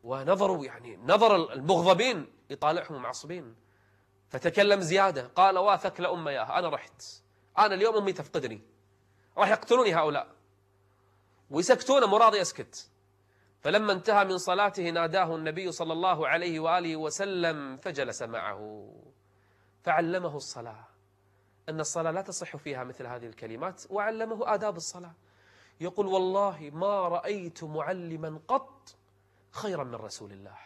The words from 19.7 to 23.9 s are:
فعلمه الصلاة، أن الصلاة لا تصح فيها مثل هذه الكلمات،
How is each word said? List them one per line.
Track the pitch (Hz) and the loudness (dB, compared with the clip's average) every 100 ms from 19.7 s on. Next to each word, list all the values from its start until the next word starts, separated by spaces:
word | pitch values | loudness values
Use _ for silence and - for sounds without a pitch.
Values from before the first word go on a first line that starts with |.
| _ | _
فعلمه | - 160 165 185 175 147 | 0 0 2 -2 -4 -8
الصلاة، | - 131 117 110 110 _ _ _ _ _ _ _ - | -12 -14 -14 -16 -20 _ _ _ _ _ _ _ -10
أن | 156 | -6
الصلاة | 151 170 165 | -4 -2 -2
لا | 170 | -4
تصح | 196 180 175 151 | -6 -10 -10 -12
فيها | 151 131 | -10 -10
مثل | 127 127 123 | -10 -12 -12
هذه | 123 120 | -12 -12
الكلمات، | 110 113 113 175 180 - | -14 -12 -8 -10 -10 -8